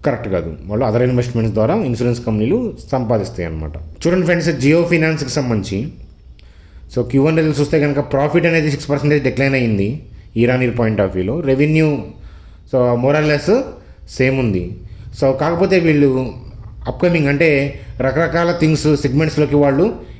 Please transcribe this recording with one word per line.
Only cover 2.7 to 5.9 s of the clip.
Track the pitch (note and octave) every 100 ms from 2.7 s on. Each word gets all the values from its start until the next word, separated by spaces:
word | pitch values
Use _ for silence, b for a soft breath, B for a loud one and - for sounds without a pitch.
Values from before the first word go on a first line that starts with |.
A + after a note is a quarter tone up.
| - -
సంపాదిస్తాయి | C3 A2+ A2+ F#2 - E2+
అన్నమాట. | D#2 D2+ - - -
చూడండి | E3 F#3 E3
friends, | E3+ D#3 C#3
Jio | C#3 E3 E3+
ఫైనాన్స్‌కి | E3 D#3+ D#3 C3 D3+
సంబంధించి, | B2+ G#2+ F#2+ G2 C#3+